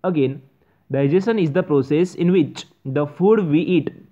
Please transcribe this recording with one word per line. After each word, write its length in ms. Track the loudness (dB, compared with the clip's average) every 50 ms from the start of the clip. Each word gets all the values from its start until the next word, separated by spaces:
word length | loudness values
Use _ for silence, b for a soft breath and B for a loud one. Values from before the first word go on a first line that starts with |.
| -4
Again, 400 | -2 0 0 0 -2 -2 -8 -16 _ _ _ _ _ _ _ _ _
digestion 480 | -4 0 0 2 2 2 0 0 0 0
is 140 | 0 0 0
the 100 | -2 -2
process 540 | 0 0 0 0 2 0 0 0 -2 -2
in 160 | -2 0 2 2
which 320 | 2 2 0 -4 -14 -18 _ _ _ _
the 220 | -6 -4 -4 -4
food 400 | -4 -4 0 2 4 4 4 2
we 140 | 0 0 0
eat 300 | 0 2 0 0 0 -2 -10 -12 -20 -20